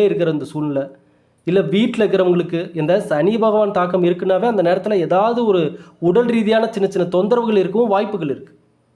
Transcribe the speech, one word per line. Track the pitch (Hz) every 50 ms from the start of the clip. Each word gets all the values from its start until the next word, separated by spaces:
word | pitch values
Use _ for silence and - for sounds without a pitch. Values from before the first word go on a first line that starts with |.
| 208
இருக்கிற | 190 170 165 170 160
இந்த | 151 143 - - -
சூழ்நிலை, | 151 151 147 139 135 139 135 - - _ _ _ _ _ _ _ _ _
இல்ல | 170 180 196 170 160 175
வீட்ல | 208 240 - - 220 208
இருக்கிறவங்களுக்கு | 180 190 190 185 180 175 175 165 160 170 165 185 - -
இந்த | 160 156 156 185 208
சனி | 180 - 160 147 160 202 226 214
பகவான் | 220 220 208 214 208 202 175 185
தாக்கம் | 180 175 196 185 175
இருக்குன்னாவே | 175 175 175 190 190 185 185 220 240
அந்த | 220 190
நேரத்துல | 165 170 185 190 185 214 208 185 160
ஏதாவது | 151 175 185 214 233 240 240 233
ஒரு | 214 185 175 156 - - - - - _ _
உடல் | 165 175 180 240 247 233 226
ரீதியான | 226 202 214 220 220 226 220
சின்ன | - 202 196 190
சின்ன | 196 190 175 175
தொந்தரவுகள் | 180 180 180 180 240 240 226 220 214 190
இருக்கவும் | 180 165 180 226 247 214 196
வாய்ப்புகள் | 202 220 208 214 175 160 139 123
இருக்கு. | - - - - _ _ _ _ _ _ _ _